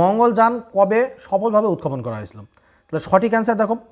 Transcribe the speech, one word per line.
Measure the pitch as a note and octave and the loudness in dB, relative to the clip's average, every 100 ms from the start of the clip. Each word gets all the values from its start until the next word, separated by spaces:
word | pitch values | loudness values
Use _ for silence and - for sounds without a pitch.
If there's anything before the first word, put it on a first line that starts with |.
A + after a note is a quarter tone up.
মঙ্গলযান | F3+ G#3+ A#3+ A3 A3+ A#3+ - | 4 4 2 4 2 0 -4
কবে | G3 G3 A3 C4 - - | 0 2 2 0 -4 -4
সফলভাবে | G3 A3+ G#3+ A3 | -2 0 0 0
উৎক্ষেপণ | E3+ D3+ C3 A#2+ | -2 -4 -6 -8
করা | G#2+ | -8
হয়েছিল? | G2 G#2+ G2+ _ _ _ - | -10 -16 -20 _ _ _ -10
তাহলে | D#3+ - | -8 0
সঠিক | F#3+ A3 | 0 0
অ্যান্সার | A3+ A3+ G#3+ | -2 -2 -2
দেখো, | G#3 A3+ - | -2 -4 -2